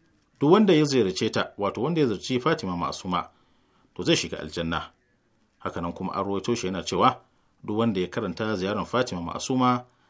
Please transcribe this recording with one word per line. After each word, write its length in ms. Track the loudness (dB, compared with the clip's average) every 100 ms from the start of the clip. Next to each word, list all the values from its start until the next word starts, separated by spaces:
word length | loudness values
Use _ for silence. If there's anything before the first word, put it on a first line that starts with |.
| _ _ _ 0
"Duk 100 | 6
wanda 200 | 6 8
ya 100 | 6
ziyarce 460 | 6 4 2 2 -2
ta, 220 | 0 -2 -2
wato 240 | -4 -2
wanda 180 | -2 2
ya 60 | 2
ziyarci 340 | 0 -2 -2
Fatima 360 | 0 0 -2 -4
Masuma, 540 | -6 -6 -4 -4 -4 _ _ _ _ _ _
to 80 | -6
zai 140 | 0 0
shiga 220 | 0 -8
aljanna." 500 | -8 -4 -2 -4 -6 _ _ _ _ _ _ _
Hakanan 340 | -10 -8 -8
kuma 180 | -6 -6
an 120 | -4
rawaito 300 | -2 -2 -2
shi 120 | -2 -2
yana 160 | -6
cewa, 380 | -4 2 2 2 _ _ _ _
"Duk 140 | -6 0
wanda 220 | 0 0
ya 80 | -2
karanta 480 | -4 -6 -4 -4 -2
ziyaran 280 | -2 -4
Fatima 380 | -2 -2 0 -4
Masuma 640 | -6 -6 -2 2 2 2 -2 _